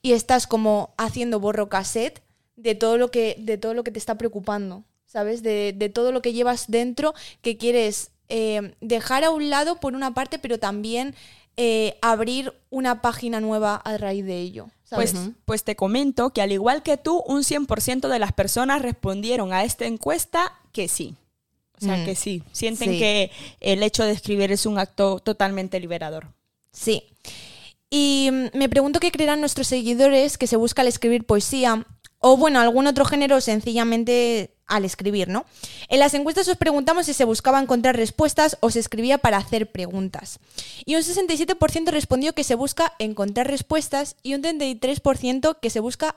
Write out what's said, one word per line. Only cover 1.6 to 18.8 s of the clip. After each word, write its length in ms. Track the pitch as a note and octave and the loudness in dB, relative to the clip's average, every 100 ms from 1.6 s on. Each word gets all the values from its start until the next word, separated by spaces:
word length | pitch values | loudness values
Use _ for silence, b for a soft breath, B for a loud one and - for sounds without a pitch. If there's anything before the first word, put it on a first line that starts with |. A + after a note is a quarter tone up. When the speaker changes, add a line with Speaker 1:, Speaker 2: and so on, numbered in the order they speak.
| G3+ | -2
Speaker 1:
cassette 540 | G3 G3 A3+ B3 - _ _ _ - | -4 -2 -4 -4 -8 _ _ _ -6
de 180 | A3+ | -4
todo 220 | G#3+ A3+ A#3 | 0 2 2
lo 120 | B3 | 2
que, 260 | B3 A3 - | 0 -2 -2
de 180 | A3 G#3 | -6 -4
todo 180 | A3+ | -4
lo 100 | A#3 | -4
que 80 | A#3 | -6
te 60 | A3 | -8
está 160 | - A3 | -8 -4
preocupando, 640 | A3+ G#3 G3 G#3 F#3+ F#3 - _ _ | -6 -6 -6 -6 -6 -12 -20 _ _
¿sabes? 360 | A3 G#3 A#3 | -6 -4 -4
De, 300 | A3 G#3 G#3 G3 | -2 -2 -2 -4
de 120 | G#3 | -4
todo 220 | A#3 B3 | -2 0
lo 100 | B3+ | 0
que 100 | A#3+ | -2
llevas 320 | A#3 B3 B3 - | 0 0 -2 -2
dentro 460 | A#3 B3 A#3+ D4+ D#4 B B | -2 -2 -2 -2 -4 B B
que 160 | A#3 A3 | -6 -2
quieres, 540 | A#3 A#3+ A3 G#3 - _ - | 2 2 2 -2 -10 _ -8
eh, 460 | A3+ A3 G#3+ G3+ - | -4 -2 -2 -6 -8
dejar 420 | A3+ A#3 - C4 | -2 -2 0 2
a 60 | D#4+ | 2
un 180 | D#4+ D4 | 0 0
lado 300 | C#4+ D#4 F4 | 0 0 -2
por 160 | C#4 | -4
una 180 | C4 C4 | -4 -4
parte, 280 | A#3+ C4 D#4 | -4 -6 -6
pero 180 | B3+ A3+ | -6 -4
también, 560 | G3 G#3 A3 A#3 C4+ B B B B - | -4 -4 -4 -4 -6 B B B B -2
eh, 400 | A#3+ A3 G#3+ - | 0 2 0 0
abrir 500 | A#3 A3 A3+ B3+ C4 - _ | 2 2 0 -4 -6 -12 _
una 300 | C4 C4 A#3 | -2 -2 0
página 400 | A#3+ A#3 A#3+ A3+ | -2 -4 -6 -4
nueva 360 | A3 G#3+ G#3 G#3 | -2 0 0 -2
a 200 | - G#3 | -6 -6
raíz 280 | G3+ G3 | -4 -4
de 140 | F#3+ F3+ | -6 -6
ello, 260 | F3+ F#3 A3 _ | -8 -12 -18 _
¿sabes? 300 | _ A#3+ A3+ | _ -2 0
Speaker 2:
Pues, 100 | F#3 | -2
Speaker 3:
Ujú. 100 | F#3 A#3 | -8 -10
Speaker 2:
pues 180 | - A3 | -6 -4
te 120 | - G#3 | -4 -2
comento 540 | G3 A#3+ C#4+ C4 B3+ | 0 0 0 0 0
que 120 | A3 | 0
al 80 | G3+ | 0
igual 320 | G3 A3 D4 | 2 2 2
que 140 | D#4+ D4 | 0 -2
tú, 260 | D#4 F4 - | 0 0 0
un 160 | C#4 | 0
cien 220 | C4+ D4 C#4 | 0 -2 -2
por 140 | G#3+ | -2
ciento 280 | B3+ C4 C4+ | -2 -2 0
de 100 | B3 | 0
las 140 | G3+ | 0
personas 500 | - G3 A#3+ C4 C#4 | 0 0 0 0 0